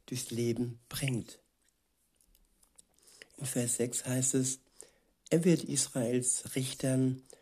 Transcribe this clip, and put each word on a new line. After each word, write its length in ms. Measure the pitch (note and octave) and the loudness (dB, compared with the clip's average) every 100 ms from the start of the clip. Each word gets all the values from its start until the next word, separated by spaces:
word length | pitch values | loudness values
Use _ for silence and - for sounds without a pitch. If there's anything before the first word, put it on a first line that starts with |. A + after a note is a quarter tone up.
| - | -10
durchs 240 | B2 - | -8 -6
Leben 480 | A#2 A#2+ A#2 A#2+ A#2 _ | -2 0 0 -2 -6 _
bringt. 480 | - C#3 A#2 E2+ - _ _ _ _ _ _ _ _ _ _ _ _ _ - _ _ - - - - | -6 -2 -2 -6 -14 _ _ _ _ _ _ _ _ _ _ _ _ _ -20 _ _ -20 -20 -20 -10
In 80 | C3 | -4
Vers 300 | B2+ A#2+ - | -2 -2 0
sechs 280 | B2 - | -2 -2
heißt 300 | C3 B2+ C3 | -2 0 2
es: 260 | C3+ C3 - _ _ - _ _ _ - | 2 0 -4 _ _ -20 _ _ _ 2
Er 140 | D#3+ | 4
wird 200 | F3 D#3+ | 6 4
Israels 920 | - C#3 - C3+ A#2 B2+ B2 - - | 2 -2 0 0 0 2 0 -2 -4
Richtern 680 | C3+ C3 - C3+ C3 C3 C3 - - | -4 -4 -2 0 4 2 0 -8 -20